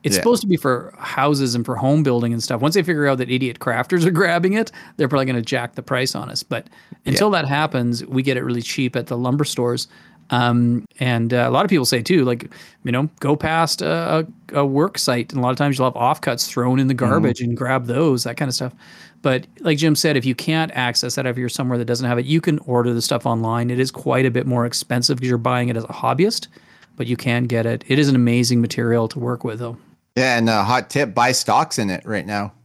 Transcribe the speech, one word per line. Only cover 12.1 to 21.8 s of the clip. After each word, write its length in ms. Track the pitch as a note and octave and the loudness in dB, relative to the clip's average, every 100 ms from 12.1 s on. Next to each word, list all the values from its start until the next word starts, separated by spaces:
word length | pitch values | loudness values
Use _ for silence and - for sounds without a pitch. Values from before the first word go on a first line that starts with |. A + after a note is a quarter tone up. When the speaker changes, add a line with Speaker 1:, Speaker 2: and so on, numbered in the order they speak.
| F#3 | 2
Speaker 1:
like, 260 | B2 A#2+ - - - _ | 2 -2 -6 -18 -20 _
you 60 | - | -4
know, 160 | B2 D#3 _ | -2 -2 _
go 160 | C#3 | -2
past 460 | D3 D#3+ D#3+ E3 - | 0 0 0 0 0
a, 440 | D#3 E3 E3 D#3+ D#3+ - - | -2 -2 0 0 -2 -12 -4
a, 60 | C#3+ | 0
a 40 | |
work 320 | C#3+ C3+ F#3 - | 2 2 0 0
site, 340 | - B2 - | 0 0 -2
and 80 | C#3 | -2
a 40 | |
lot 80 | B2 | 0
of 60 | B2+ | 2
times 200 | C#3+ C3+ | 0 2
you'll 80 | B2+ | 0
have 100 | A#2+ | 2
offcuts 460 | B2 D3+ - A#2 - | 0 2 -2 -2 -4
thrown 320 | - B2 B2+ | 0 2 2
in 80 | C3 | 2
the 80 | |
Speaker 2:
Mm-hmm. 140 | B2 G#2+ | 2 2
Speaker 1:
garbage 320 | D3+ C#3 A#2 | 4 2 0
and 140 | A#2+ A#2+ | -4 -4
grab 280 | B2+ C3 A#2+ | 0 -2 0
those, 360 | B2 D#3+ B2+ | 0 2 2
that 140 | A#2 A#2 | -2 -4
kind 100 | C#3 | -4
of 60 | |
stuff. 180 | B2 B2 - - - - _ | -4 -6 -10 -20 -20 -20 _
But 240 | C#3+ B2+ - - | 0 0 -4 -4
like 180 | - D3 | 0 2
Jim 180 | D#3+ | 4
said, 200 | D3+ D#3+ C#3 | 4 2 2
if 80 | |
you 80 | B2+ | 0
can't 380 | B2 - D#3+ D#3 | -2 -2 0 -2
access 420 | - B2 A#2+ B2+ | -2 -2 -2 -4
that, 120 | C#3 B2+ | -4 -4
if 100 | B2 | -4
you're 120 | B2 | -4
somewhere 280 | - B2+ | -2 -2
that 80 | B2 | -2